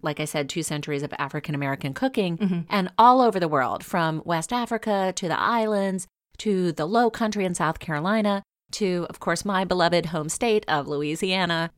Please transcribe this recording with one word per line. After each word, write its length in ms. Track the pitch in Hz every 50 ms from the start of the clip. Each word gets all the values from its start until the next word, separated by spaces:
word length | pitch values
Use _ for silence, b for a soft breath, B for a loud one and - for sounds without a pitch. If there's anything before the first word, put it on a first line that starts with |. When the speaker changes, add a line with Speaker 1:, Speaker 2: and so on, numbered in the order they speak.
| -
Speaker 1:
like 160 | 156 147 -
I 60 | 151
said, 220 | 147 - 156 147 135
two 140 | - 165
centuries 400 | 156 - 160 147 147 - 147 139
of 100 | 143 143 - -
African 380 | 143 135 - 151 - - 151
American 400 | 139 143 139 139 135 - 147 139
cooking 420 | - 254 262 269 233 196 175 170 165
Speaker 2:
Mm-hmm. 220 | 214 185 180 175 165 -
Speaker 1:
and 220 | 214 202 180 185 - -
all 200 | - 247 254 262
over 200 | 247 226 196 190
the 80 | 175 156
world, 360 | 151 139 127 113 - - -
from 380 | - - 180 165 160 160 156 -
West 300 | - 170 160 165 - 240
Africa 580 | 247 240 - 233 220 - 220 202 196 190 185 185
to 120 | - 196 165
the 120 | 156 -
islands 680 | - - 233 233 220 214 214 202 196 196 190 185 - - _ _ _ _ _ -
to 340 | - 214 202 185 180 175
the 140 | 160 - 151
Low 240 | 165 214 226 247 226
Country 360 | 226 - 233 214 202 208 190
in 100 | 185 180
South 240 | - 170 156 160 -
Carolina 640 | - - 156 147 156 190 214 226 208 208 202 196 - _ _ _ _ _ -
to, 340 | - 214 185 180 175 170 -
of 100 | - -
course, 240 | - 180 170 170 -
my 200 | 202 196 185 190
beloved 420 | 180 185 180 165 170 175 170 170 160
home 220 | 170 160 151 160
state 360 | - - 262 233 214 214 208 -
of 200 | 156 147 139 143
Louisiana. 840 | 147 143 151 147 156 165 202 185 185 190 185 175 170 165 165 165 -